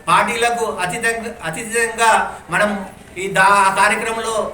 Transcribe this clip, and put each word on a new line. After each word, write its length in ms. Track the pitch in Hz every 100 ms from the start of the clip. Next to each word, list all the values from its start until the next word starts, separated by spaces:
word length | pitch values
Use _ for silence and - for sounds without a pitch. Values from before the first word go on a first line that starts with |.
| -
పార్టీలకు 560 | 185 214 233 240 233
అతీతంగా, 680 | 214 - 175 156 233 226 220 -
అతీతంగా 920 | 160 196 220 233 226 226 226 208 - - -
మనం 360 | 180 208 196 190 - - 175
ఈ 100 | 190
దా-, 140 | 190
ఆ 320 | 190 202 190
కార్యక్రమంలో 800 | 196 208 220 226 226 226 220 -